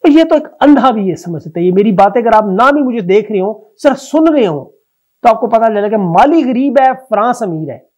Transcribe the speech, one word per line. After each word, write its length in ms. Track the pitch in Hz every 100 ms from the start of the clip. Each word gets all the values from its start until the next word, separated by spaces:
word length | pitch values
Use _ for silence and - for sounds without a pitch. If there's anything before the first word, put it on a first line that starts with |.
और 60 | 330
ये 140 | 302
तो 120 | 320 311
एक 100 | - _
अंधा 280 | 285 277 254
भी 180 | 220 190
ये 80 | 160
समझ 260 | 175 160
सकता 180 | 160 175
है। 60 | 180
ये 60 |
मेरी 200 | 185 220
बातें 280 | 185 196 220
अगर 140 | 226
आप 140 | 220 214
ना 220 | 185 262
भी 120 | 294
मुझे 180 | 254 233
देख 300 | 180 202 -
रहे 100 | 208
हो, 320 | 190 214 _ _
सिर्फ 200 | 294 254
सुन 320 | - 302 320
रहे 160 | 302
हो, 300 | 202 147 - _ _ _ _ _
तो 60 | 247
आपको 180 | 220 247
पता 220 | 226 226
चलेगा 200 | 208 208
कि 80 | 214
माली 460 | 185 170 277 330
गरीब 360 | 262 247 277 254
है, 140 | 262
फ्रांस 500 | 214 _ 208 233 247
अमीर 280 | 208 160 151
है। 160 | 131 _